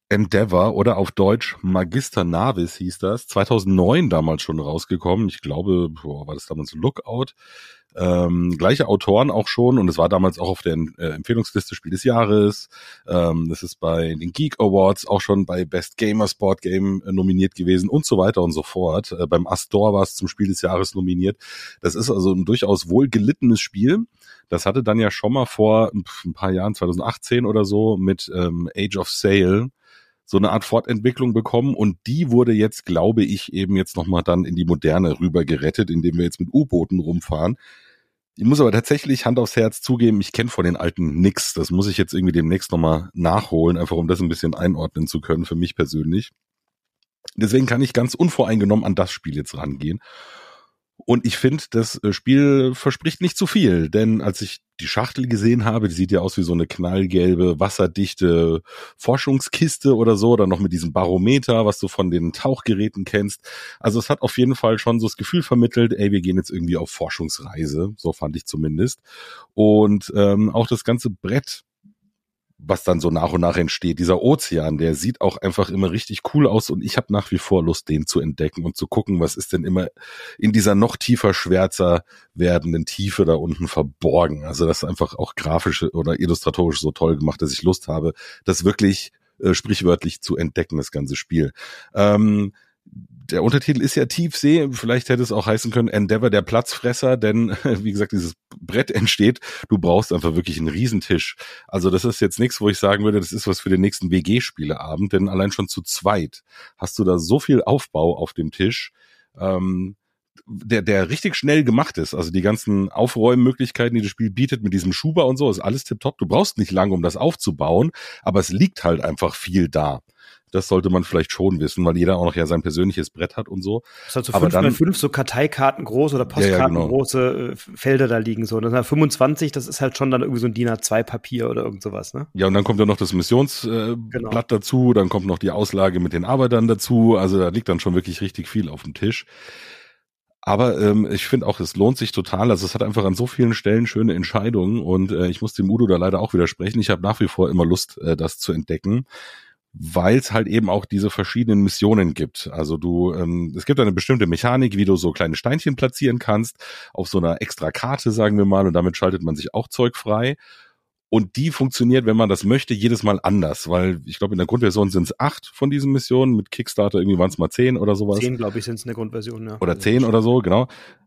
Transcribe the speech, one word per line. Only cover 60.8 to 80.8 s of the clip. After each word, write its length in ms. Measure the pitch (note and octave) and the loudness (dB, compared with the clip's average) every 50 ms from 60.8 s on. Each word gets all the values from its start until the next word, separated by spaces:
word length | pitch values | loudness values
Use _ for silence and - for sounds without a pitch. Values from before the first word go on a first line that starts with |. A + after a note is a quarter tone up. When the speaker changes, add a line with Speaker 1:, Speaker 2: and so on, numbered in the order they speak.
| E2+ E2 C#2 | -4 -2 -2
Speaker 1:
Barometer, 720 | F#2 F#2 F2 F#2 F2+ F#2+ A#2 C3+ C#3 A#2+ - A#2 A2+ A2 | 0 0 2 2 2 4 4 2 2 2 2 2 2 2
was 140 | G#2 G2 - | 2 0 0
du 80 | G2+ | -4
von 240 | F#2 - - F#2+ F2+ | -4 -2 -2 -2 0
den 220 | F2 E2+ E2+ E2 - | 0 0 -2 -4 -4
Tauchgeräten 720 | - - C3+ C3 - - A#2+ G#2 G2 G#2+ G#2 - G2 F#2 | -2 -2 -2 -2 -2 -2 -2 0 0 -2 -2 -4 -6 -6
kennst. 360 | - - G#2 G2+ G2+ - - - - - - - - - - | -2 -2 -2 -2 -2 -6 -10 -16 -18 -18 -18 -18 -18 -12 -6
Also 200 | - A2+ G#2 A#2 | -2 -2 0 0
es 100 | - - | 0 -2
hat 120 | D3 - | -2 -2
auf 160 | - A#2 - | -2 -2 0
jeden 180 | B2 B2 B2+ C3 | 2 2 2 2
Fall 240 | - - A2 A2+ G#2 | 2 2 0 0 0
schon 200 | - A#2+ A#2 A2+ | 0 0 0 0
so 80 | A2+ | 0
das 100 | G#2 - | -2 -4
Gefühl 260 | - G#2 - - F3 - | -6 -6 -2 -2 -2 0
vermittelt, 500 | - B2+ A#2+ A#2 A2+ - A#2+ A#2 A2+ - | 2 4 4 4 4 4 2 2 2 2
ey, 180 | G2+ G2+ G2+ | 0 0 2
wir 100 | G2+ F#2+ | 2 0
gehen 160 | E2+ F#2 F2+ | 0 0 0
jetzt 140 | F#2 - - | 0 -2 -4
irgendwie 260 | F#2 F2+ E2+ E2+ F2 | -6 -6 -4 -2 -2
auf 120 | D#2+ E2+ - | -2 -4 -6
Forschungsreise, 1040 | - - E2 D2+ - - E2 D2+ - - C#2+ - - D#2 D#2+ C#2+ D2 D#2+ F2+ G#2 G#2+ | -8 -8 -8 -6 -6 -6 -6 -6 -8 -10 -12 -12 -8 -6 -6 -4 -2 -4 -4 -4 -6
so 140 | - - E2 | -6 -4 -4
fand 240 | - - D#2 D2+ D2+ | -4 -4 -6 -6 -6
ich 100 | E2+ - | -8 -10
zumindest. 540 | - - D#2 D#2 D2+ D#2 E2 A2 C3 - - _ _ - - - - - - - _ _ | -8 -6 -4 -4 -2 0 0 -2 -2 -2 -8 _ _ -20 -20 -20 -20 -20 -20 -20 _ _
Und, 580 | G#2+ G#2+ G#2+ G#2 G#2+ G#2+ G2+ G#2 G2 - - - | 4 4 6 6 6 6 6 4 2 0 -2 0
ähm, 380 | G2+ G2+ G2+ G2+ G#2 G#2+ G#2 - | 2 4 4 4 4 2 2 2
auch 140 | A2+ A#2 | 0 0
das 160 | - A#2+ - - | 0 -2 -2 -2
ganze 260 | - A#2+ A#2+ - A#2+ | -2 -2 -2 -4 -6
Brett, 540 | F#2 - - F#2+ A#2+ C#3 - - - - - _ _ _ _ _ _ _ _ _ _ _ _ _ _ _ _ _ _ _ | -8 -8 -6 -4 -2 -4 -4 -6 -10 -16 -18 _ _ _ _ _ _ _ _ _ _ _ _ _ _ _ _ _ _ _
was 240 | - D2+ F#2+ - - | -4 -2 -2 0 0
dann 160 | F#2 F2+ E2 | 0 0 2
so 120 | D#2+ E2+ | 0 0
nach 220 | E2 D#2 E2+ E2+ F2+ | 0 0 0 0 0
und 80 | F2 | 2
nach 160 | E2+ F2 - | 2 2 2
entsteht, 420 | F2 E2+ D#2 - - - E2+ D2+ D#2+ | 0 0 -2 -4 -4 -4 -4 -2 0
dieser 220 | F2 E2+ F#2 F2 | 0 2 2 4
Ozean, 560 | G#2 B2+ D3+ - - - F2+ D#2+ D#2 D#2 D#2 | 4 2 2 2 0 -2 -2 -2 -2 -2 -2
der 180 | D2 E2 E2 D2+ | 0 0 0 0
sieht 260 | C#2 F2 F#2 - - | -2 -2 -4 -2 0
auch 160 | - F#2+ - | 0 -2 0
einfach 320 | - - F#2+ - - F#2+ - | -2 -4 -2 -2 -2 -2 -2
immer 220 | F#2 F#2+ G2 F2 | -2 -2 -2 0
richtig 300 | F2 A2+ - - G#2+ - - - - | -2 -4 -6 -8 -10 -10 -8 -2 2
cool 140 | D3+ C#3+ | 4 4
aus 220 | - G#2 A2 - - | 4 4 2 0 0
und 140 | - - - | -4 -4 -4
ich 140 | - - | -4 -4
hab 140 | B2 - - | -4 -2 -2
nach 200 | G2+ G2+ - - | -2 -2 -2 -2
wie 60 | F#2+ | -4
vor 260 | F2 - - G2 F2+ E2 | -4 0 0 2 2 2
Lust, 240 | E2 D#2+ - - | 2 -2 -2 -2
den 200 | - D#2 D2+ D2+ | -2 -2 -2 -2
zu 120 | - - F2 | -2 -2 -2
entdecken 460 | E2 D#2+ C#2 - D#2 D2+ - F2 E2 | -2 -2 -2 -2 -4 -4 -4 -6 -6
und 100 | E2+ - | -6 -6
zu 120 | - G2 | -6 -8
gucken, 320 | - - A2 - - F#2+ E2+ | -4 -2 -2 -2 0 0 0
was 160 | E2 D#2+ - | 0 -2 -2
ist 180 | - - - F#2+ | -6 -6 -4 -4
denn 100 | F2 D#2 | -4 -2
immer 240 | F#2 F2+ F#2 F2 - - _ - - - - - - - - | -2 -2 -2 -2 -4 -8 _ -20 -20 -18 -18 -18 -18 -6 -2
in 120 | G#2+ A2 | 0 2
dieser 220 | G#2 A2 F#2 G#2 G2+ | 4 4 4 4 4
noch 240 | G2 | 4